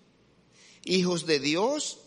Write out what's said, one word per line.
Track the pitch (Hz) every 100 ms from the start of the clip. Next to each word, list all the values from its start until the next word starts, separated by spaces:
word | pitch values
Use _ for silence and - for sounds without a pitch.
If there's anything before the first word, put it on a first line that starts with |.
| _ _ _ _ _ - - - -
Hijos | 185 180 175 160
de | 147
Dios | 139 160 226 302 - -